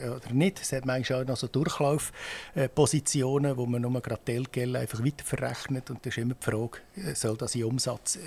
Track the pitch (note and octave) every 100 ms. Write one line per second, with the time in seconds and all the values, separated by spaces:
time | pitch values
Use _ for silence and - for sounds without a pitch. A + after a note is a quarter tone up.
0 | B2+ B2+ - B2+ F#3+ - - C3+ C3 C3
1 | A#2+ C3 C3 B2 B2 C3 D#3+ - C#3+ D3+
2 | - - - - - - C3 - C#3+ D#3
3 | - C#3+ C3 C#3 C#3+ B2+ A#2+ A#2+ A#2+ B2+
4 | A#2 A2 - A#2+ C3 B2 B2 B2 A#2 A2
5 | B2+ D3 - C3 B2+ B2 - C3 - A#2+
6 | B2+ A#2 A#2 A#2+ - A2 A#2+ - - -
7 | F3+ C#3 A2+ A2+ A#2+ A#2+ A2+ B2+ B2+ A#2+
8 | - -